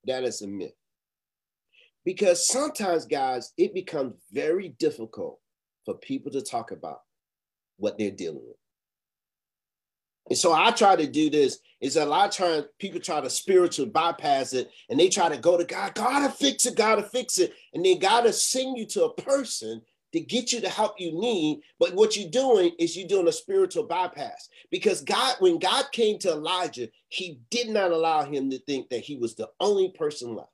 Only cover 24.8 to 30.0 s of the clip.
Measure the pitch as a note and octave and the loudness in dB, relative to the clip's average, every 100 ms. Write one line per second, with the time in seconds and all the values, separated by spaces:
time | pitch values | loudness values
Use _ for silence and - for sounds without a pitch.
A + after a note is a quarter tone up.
24.8 | G#3+ E3 C#3 G3+ C4 - F#3 E3+ F#3 A#3+ | 0 0 -2 0 0 2 2 4 0 0
25.8 | C4+ - A3 G3+ F#3+ D#3 D#3 F#3 E3+ B2 | -2 0 0 2 -2 -2 -2 -2 -4 -6
26.8 | A#2 _ _ - F3+ C#3+ A2+ A#3+ A3+ G#3+ | -12 _ _ -10 -10 -14 -6 -4 0 0
27.8 | F#3 E3 E3 D#3 C#3 C#3+ C3+ C3 - C3+ | 2 2 2 2 0 -2 -2 -4 -4 -6
28.8 | - A#2+ G2+ C#3 A#2 - G#2+ _ G3 G3+ | -4 -8 -6 -6 -6 -6 -12 _ 0 2
29.8 | F#3+ - | 0 -2